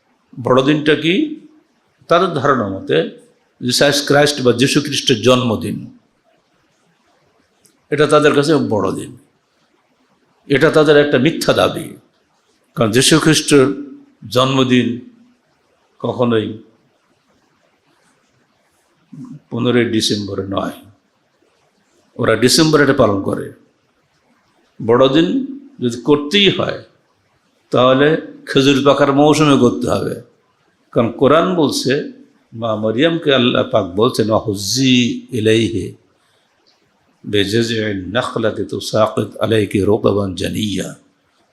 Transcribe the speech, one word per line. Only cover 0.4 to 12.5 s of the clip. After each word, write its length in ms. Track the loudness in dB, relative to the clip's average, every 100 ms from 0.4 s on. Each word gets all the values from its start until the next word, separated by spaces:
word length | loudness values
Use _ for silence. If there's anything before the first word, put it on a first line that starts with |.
বড়দিনটা 520 | 0 2 2 2 0 0
কি? 400 | 0 -2 -2 -8 -20 _ _ _ _ _ 0
তাদের 220 | 0 0
ধারণা 380 | -2 0 0 -2
মতে 540 | -6 -2 -2 -2 -8 _ _ _ -10
জিসাস 440 | -4 0 2 0 0
ক্রাইস্ট 340 | 2 2 2
বা 100 | 0
যীশু 300 | 2 2 0
খ্রিস্টের 400 | -2 -4 -2 0
জন্মদিন, 760 | 2 2 0 -4 -6 -10 -12 -20 _ _ _ _ _ _ _ _ _ _ _ _ _ _ _ _ _ _ -6
এটা 180 | -2 2
তাদের 280 | 4 4 2
কাছে 200 | 2 0
বড়দিন। 600 | 0 -2 -4 -6 -10 -16 _ _ _ _ _ _ _ _ _ _ _ _ -2
এটা 220 | 2 4
তাদের 280 | 4 6 4
একটা 200 | 4 2
মিথ্যা 360 | 0 0 0
দাবি, 420 | 0 0 -2 -12 -18 _ _ _ _ _